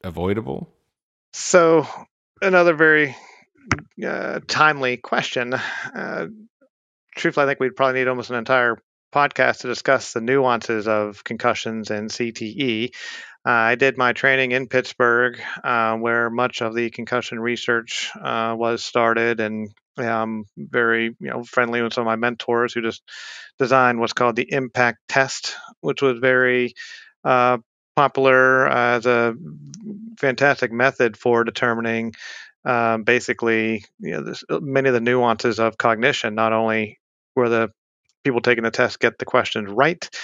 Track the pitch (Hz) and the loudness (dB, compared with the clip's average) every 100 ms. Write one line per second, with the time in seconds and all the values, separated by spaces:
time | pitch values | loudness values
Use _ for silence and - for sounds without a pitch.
0 | - 85 90 101 67 69 - _ _ _ | -10 -4 -2 -2 -4 -8 -10 _ _ _
1 | _ _ _ - - 180 165 165 139 - | _ _ _ -10 2 4 6 4 2 -6
2 | - _ _ - 196 185 175 151 160 151 | -18 _ _ -6 2 4 4 6 6 6
3 | 147 123 - - _ _ 269 - - - | 2 -4 -20 -20 _ _ -6 -6 -6 -10
4 | - - - - - - 151 147 127 123 | -8 -6 -6 -8 -4 2 4 2 -2 -4
5 | - 117 - 135 120 123 - - - - | -4 -4 -2 -4 -4 -4 -6 -8 -10 -10
6 | - - 165 214 220 _ _ _ _ _ | -8 -8 -8 -12 -20 _ _ _ _ _
7 | _ - 170 151 139 139 131 - 131 127 | _ -4 -2 2 0 2 -2 0 0 2
8 | 127 127 113 123 113 131 120 113 _ _ | 0 -2 -4 -6 0 2 2 0 _ _
9 | _ 143 143 - 127 113 127 113 - 135 | _ 0 2 2 2 2 -4 -4 2 2
10 | - 120 113 135 127 117 - 113 104 107 | 0 -6 0 2 2 0 -2 -4 0 0
11 | 104 101 - 117 123 110 113 113 107 107 | 0 -6 -10 -2 0 0 -4 -6 -6 -6
12 | 110 - 117 113 110 101 135 110 117 - | -6 -6 -6 -6 -8 -4 -2 -2 -4 -8
13 | - - - - - 120 113 120 135 123 | -16 -14 -18 -6 0 2 4 4 2 2
14 | 123 117 135 131 131 127 131 127 123 - | 0 2 2 2 2 -2 0 -2 -2 0
15 | 123 120 123 123 - - - 120 113 113 | 2 4 2 -2 -12 -8 -2 0 0 0
16 | 117 117 117 117 123 - 113 113 117 117 | 0 0 0 0 -2 -2 -4 -2 -4 -4
17 | 113 123 113 117 117 117 - 117 117 - | -4 -4 -4 -6 -4 -4 0 -2 -2 -8
18 | - - 147 117 113 113 117 117 - 123 | -8 -8 -6 -2 -2 -2 -2 -2 -2 2
19 | 117 113 117 113 110 107 107 - _ - | 2 4 2 0 -2 -4 -8 -12 _ -6
20 | 120 113 110 110 104 - 143 131 117 113 | -4 -2 -2 -6 -10 -14 -6 0 2 2
21 | 113 117 139 123 120 - 120 120 117 123 | -2 -6 -10 -10 -4 0 0 0 -2 -2
22 | 117 113 120 117 - 117 120 120 113 110 | -2 0 0 -2 -2 0 0 -2 -4 -6
23 | - - - - - - 127 131 127 120 | -12 -18 -18 -18 -12 -4 2 4 4 2
24 | 113 - 123 113 - 143 127 127 123 113 | -2 0 0 0 -2 -4 -2 0 0 0
25 | - 135 131 - - - - - - 131 | -2 0 0 -2 -10 -12 -16 -8 -6 0
26 | 139 117 131 127 127 123 120 - - - | 0 2 2 4 4 2 0 -6 -18 -20
27 | - _ 131 127 123 123 - _ _ - | -20 _ 0 4 4 2 -4 _ _ 0
28 | 139 - 135 131 131 131 139 127 120 120 | 0 4 4 6 6 4 2 2 2 2
29 | 117 120 117 113 - 151 143 160 - - | 2 2 2 -2 -10 -16 -18 -16 -14 -14
30 | 226 - 139 120 139 135 123 117 131 - | -14 -4 -2 2 2 2 -2 0 0 2
31 | 120 107 123 117 117 113 123 117 117 113 | 0 0 2 2 2 -2 -2 0 -2 -2
32 | 113 110 - - - _ - 120 117 113 | -4 -8 -16 -18 -20 _ -2 0 2 0
33 | 107 120 - 113 117 113 110 110 - - | 2 2 0 -2 0 2 0 -2 -6 -12
34 | 78 80 67 - - - 147 135 135 123 | -8 -6 -6 -10 -6 -6 -2 0 2 2
35 | 117 127 120 117 123 107 113 107 120 110 | 2 2 2 2 0 0 0 2 0 2
36 | 127 139 113 107 113 110 113 110 104 - | 2 0 -2 0 2 2 2 0 -2 -8
37 | _ _ _ - 120 117 110 - _ _ | _ _ _ 0 2 2 0 -6 _ _
38 | _ _ 143 120 120 120 113 - 120 - | _ _ -2 0 2 2 0 0 0 2
39 | 117 - - 123 117 110 101 104 147 175 | -2 0 0 2 2 0 -2 2 2 0
40 | - - | -8 -12